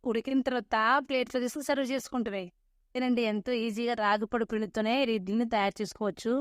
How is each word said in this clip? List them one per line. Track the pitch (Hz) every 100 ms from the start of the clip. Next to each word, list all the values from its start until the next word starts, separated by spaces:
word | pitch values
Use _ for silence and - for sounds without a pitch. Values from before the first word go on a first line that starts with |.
ఉడికిన | 254 226 220 269
తర్వాత | 254 247 208 220 220 277
ప్లేట్లో | 277 262 240 254
తీసుకుని | 240 302 277
సర్వ్ | 277 262
చేసుకుంటమే. | 262 - 262 226 196 180 _ _ _ _ 254
ఇదేనండి, | 254 240
ఎంతో | 226 208 202
ఈజీగా | 247 226 214 233 233
రాగి | 214 208 214
పొడి | 247 226
పిండితోనే | 220 214 - 214 247 262
ఇడ్లీని | 220 185 214 233
తయారు | 226 196 -
చేసుకోవచ్చు. | 208 - 214 180 226 254